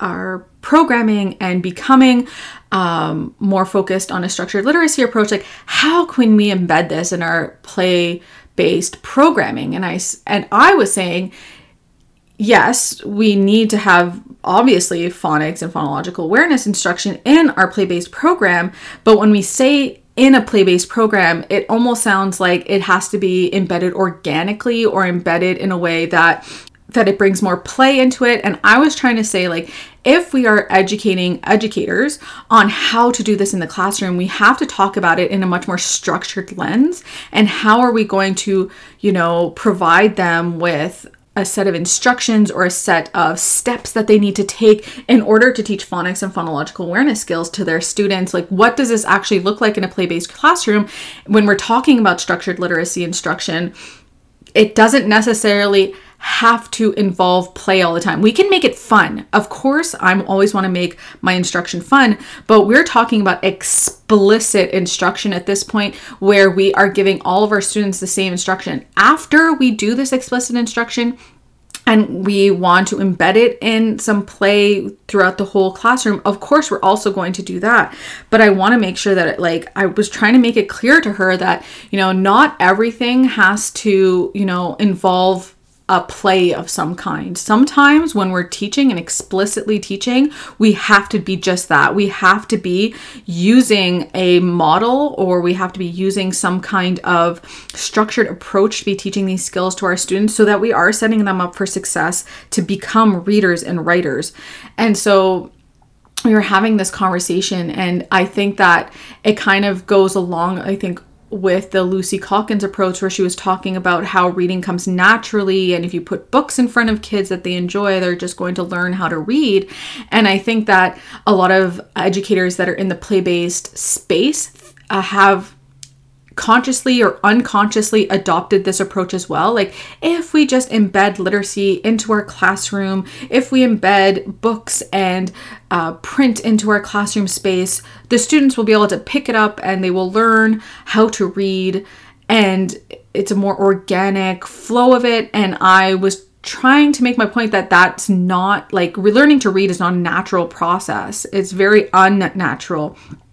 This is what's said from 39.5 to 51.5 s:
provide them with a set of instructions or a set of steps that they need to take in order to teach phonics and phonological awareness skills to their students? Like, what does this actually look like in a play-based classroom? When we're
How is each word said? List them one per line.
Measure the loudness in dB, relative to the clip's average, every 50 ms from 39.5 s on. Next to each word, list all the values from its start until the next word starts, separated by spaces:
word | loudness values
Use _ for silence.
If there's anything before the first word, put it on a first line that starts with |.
provide | -4 -4 -2 -2 0 2 2 4 4 6 4 4 2
them | 0 -2 0 0 0 -2 -4 -4 -2
with | -2 -2 -2 -2 -4 -6 -8 -12 -20 -20 _ _ _ _ -6
a | -6 -4
set | -4 -2 -2 0
of | 0 -2
instructions | -2 -2 -2 -2 0 2 0 0 0 0 0 2 2 2 2
or | 2 0 -2
a | -2
set | -2 -2 -2 0 0 0 0 -2
of | -2 0 0 0 0 -2
steps | -2 -2 -2 -2 -2 -2 -4 -4 -6 -6
that | -4 -2 2
they | 4 4 4
need | 4 2 0
to | -2 -4
take | -6 -4 2 4 4 4 4 2 -8 -18 -8 0 2
in | 2 4
order | 4 4 4 4 4 4
to | 2 0 -4
teach | -4 -6 -6 -6 -8
phonics | -6 -6 -4 -4 -6 -6
and | -6 -8
phonological | -6 -6 -6 -6 -4 -6 -6 -8 -8 -10 -8
awareness | -4 -2 0 0 0 0 -2
skills | -4 -4 -4 -4 -4 -6
to | -6 -6 -4
their | -2 -2 -2
students? | -2 -4 -2 -2 -2 0 0 -2 -2 -2
Like, | -4 -4 -4 -2
what | 0 2 2 2 2
does | 0 0 0
this | 0 -2 0
actually | 0 0 0 0 0 -2 0
look | 0 -2 -2 0
like | 0 -2 0
in | -2
a | -4 -4
play-based | -4 -4 -4 -2 -4 -4 -6 -10
classroom? | -6 0 2 2 2 2 0 0 0 0 0 -2 -6 -16 -16 -18 -18 -14 -4
When | 0 2 4 4
we're | 4